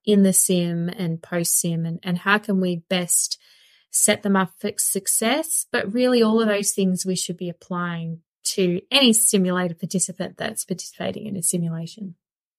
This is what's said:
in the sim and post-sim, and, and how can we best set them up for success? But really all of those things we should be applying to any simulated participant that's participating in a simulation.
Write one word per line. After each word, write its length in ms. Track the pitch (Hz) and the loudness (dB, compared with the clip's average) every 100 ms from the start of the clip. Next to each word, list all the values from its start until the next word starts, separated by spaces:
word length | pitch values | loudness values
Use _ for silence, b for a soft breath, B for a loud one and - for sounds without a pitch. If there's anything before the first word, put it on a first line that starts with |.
| - | 2
in 160 | 208 | 6
the 100 | 196 | 6
sim 560 | 185 - 180 175 170 170 | 6 4 2 0 -2 -4
and 320 | - 175 165 | -4 -4 -4
post-sim, 640 | - 175 170 - 175 165 | -4 -4 0 0 0 -2
and, 140 | 165 165 | -4 -6
and 140 | 185 175 | -4 -2
how 220 | 196 208 | 2 0
can 220 | 208 190 | 2 0
we 160 | 185 175 - | 0 -2 -2
best 500 | 185 175 - - - b b b b b | -2 0 0 -2 -6 b b b b b
set 320 | - - 208 | 0 2 2
them 140 | 202 196 | 2 2
up 160 | 185 - | 0 -4
for 120 | 208 - | -8 -4
success? 880 | - 196 190 - 220 277 320 - - | -2 -2 -2 -2 0 0 -2 -4 -2
But 220 | 240 190 | -4 -2
really 300 | 233 254 247 | 0 2 4
all 180 | 220 226 | 4 4
of 80 | 220 | 2
those 220 | 202 202 | 0 -2
things 340 | - 190 185 | 0 0 0
we 120 | 190 180 | -2 -4
should 200 | - 175 | -4 -6
be 140 | 175 | -8
applying 720 | 165 - 180 175 170 165 165 _ _ | -10 -8 -6 -6 -6 -8 -10 _ _
to 360 | - - 185 175 - | -6 0 0 0 0
any 220 | 269 254 | 4 4
simulated 640 | 220 - 202 180 180 180 165 | 4 2 2 2 0 -2 -6
participant 600 | 175 185 - 170 185 180 | -6 -4 -4 -6 -10 -6
that's 260 | - 220 | -8 -8
participating 640 | - 175 - - 190 - 214 | -8 -8 -10 -8 -8 -8 -8
in 100 | 190 | -6
a 60 | |
simulation. 720 | 165 180 170 165 165 - 190 - _ _ _ | -2 -2 -2 -4 -10 -12 -16 -16 _ _ _